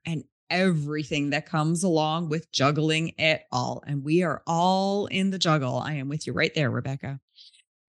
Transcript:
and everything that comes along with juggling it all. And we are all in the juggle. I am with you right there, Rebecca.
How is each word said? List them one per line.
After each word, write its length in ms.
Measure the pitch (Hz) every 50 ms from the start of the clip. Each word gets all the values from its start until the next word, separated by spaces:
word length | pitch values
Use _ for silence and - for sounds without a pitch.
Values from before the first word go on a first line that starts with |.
| _
and 200 | 165 165 143 - _ _ _ _ _
everything 800 | 165 180 190 190 170 151 143 147 151 151 151 - 160 147 143 143
that 160 | 147 151 151
comes 360 | - - 156 151 160 170 160 190
along 460 | 185 160 156 156 156 156 170 175 156
with 220 | 151 165 - _
juggling 640 | - - 135 143 151 156 156 156 156 160 165 - -
it 280 | - 156 160 156 - - _
all. 320 | 123 127 123 120 123 - -
And 160 | - 147 139 131
we 180 | 151 160 180
are 220 | 185 160 - - -
all 640 | - 170 165 175 185 190 190 196 196 196 202 196
in 240 | - - 190 190 196
the 80 | 185 185
juggle. 400 | - 160 156 151 135 127 123 123
I 140 | - 143 156
am 140 | 139 131
with 200 | 139 147 151 -
you 60 | - 120
right 200 | 127 135 127 -
there, 160 | 160 143 117
Rebecca. 500 | 113 123 - 135 135 135 - 135 139 135 - _ _ - - - _ _ _ _ _ _ _